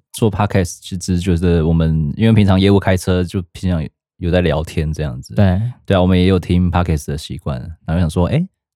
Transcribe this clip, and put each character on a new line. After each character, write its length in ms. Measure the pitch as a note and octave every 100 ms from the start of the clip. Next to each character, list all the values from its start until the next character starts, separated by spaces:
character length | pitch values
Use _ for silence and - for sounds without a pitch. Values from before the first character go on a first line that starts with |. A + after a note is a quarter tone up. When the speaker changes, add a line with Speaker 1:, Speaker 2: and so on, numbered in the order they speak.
| _
Speaker 1:
做 160 | - A2+
Podcast， 500 | F#2+ G#2 G2 F2+ -
其 180 | - F#2
实 200 | - F2+
就 160 | F#2 E2+
是 260 | F2+ E2+
我 100 | D#2+
们 400 | E2 D#2+ D#2+ D2 -
因 100 | A2+
为 60 |
平 120 | G#2+
常 140 | G2 F#2
业 120 | G2
务 80 | G2
开 160 | F#2+ F#2
车， 260 | - F2+
就 180 | F2 G2 E2+
平 180 | - F2+
常 140 | E2+ C#2+ - _ _
有 120 | F2
在 120 | F2+
聊 200 | F2 C#2+
天 300 | E2 - D#2
这 100 | D#2
样 180 | D2+ B1
子。 140 | -
Speaker 2:
对。 260 | - G2 F#2 A#2+ -
Speaker 1:
对 120 | - F#2+
啊， 40 |
我 60 | F#2
们 100 | F2+
也 100 | F2+
有 120 | F#2
听 320 | - F2+ F2+
Podcast 380 | F2 F2 D#2 -
的 100 | D2
习 180 | - C#2
惯， 200 | - B1+ C#2 - -
然 100 | E2
后 20 |
想 100 | E2
说， 180 | F2+ F2
诶， 180 | C#3 F#3 _ _